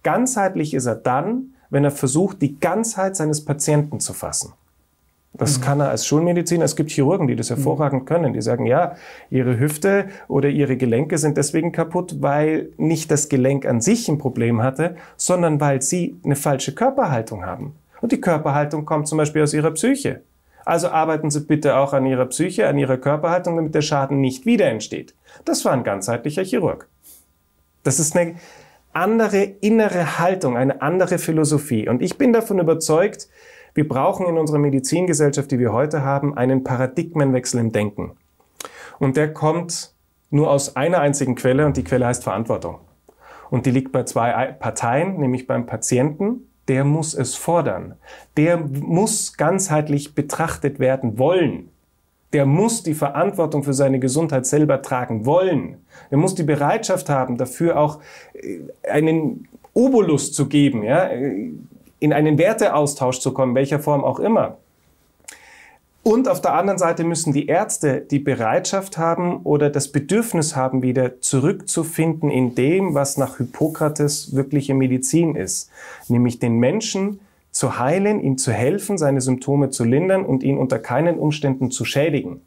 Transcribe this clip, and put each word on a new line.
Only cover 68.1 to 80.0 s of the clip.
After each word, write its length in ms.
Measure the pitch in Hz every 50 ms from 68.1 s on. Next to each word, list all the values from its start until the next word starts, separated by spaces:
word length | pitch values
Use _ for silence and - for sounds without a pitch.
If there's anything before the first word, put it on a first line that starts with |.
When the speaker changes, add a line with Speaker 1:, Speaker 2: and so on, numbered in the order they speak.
| 143 139
Speaker 1:
Bereitschaft 800 | 143 143 127 110 117 110 127 180 - - - 196 190 - -
haben 440 | 160 165 165 170 185 180 175 180 - 180
oder 260 | 156 151 143 147 143
das 200 | 143 143 143 -
Bedürfnis 640 | - 147 - - 185 226 233 233 - 170 147 156 -
haben, 260 | 135 131 131 131 131
wieder 380 | 123 127 123 135 127 123 - -
zurückzufinden 1120 | - - - 131 127 170 202 196 - - - 170 160 160 - - 160 165 156 160 147 147
in 240 | - 127 127 120 120
dem, 380 | 123 127 143 170 190 196 180 147
was 220 | 139 139 139 -
nach 200 | 143 135 127 -
Hippokrates 960 | - 127 120 - - 147 156 156 - 156 151 151 - 147 147 147 - - - 139
wirkliche 400 | 135 135 135 151 143 135 - 135
Medizin 640 | 135 131 127 131 127 131 - - 160 170 160 147
ist. 340 | - 190 190 - - - _ _ - - - - - -
Nämlich 320 | - 123 120 123 123 117 -
den 180 | 123 120 113
Menschen 640 | 117 120 131 180 220 220 - - 190 196 202 202 - - _ _ _ _ _
zu 280 | - - - 120 - -
heilen, 420 | 120 131 165 196 196 208 214 -
ihm 160 | - 139 131
zu 140 | 131 - 139
helfen, 460 | 110 98 120 135 185 202 - - 202
seine 220 | 180 156 139 135 135
Symptome 500 | 123 131 127 127 - 139 139 143 143 135
zu 120 | - - 120
lindern 400 | 117 127 147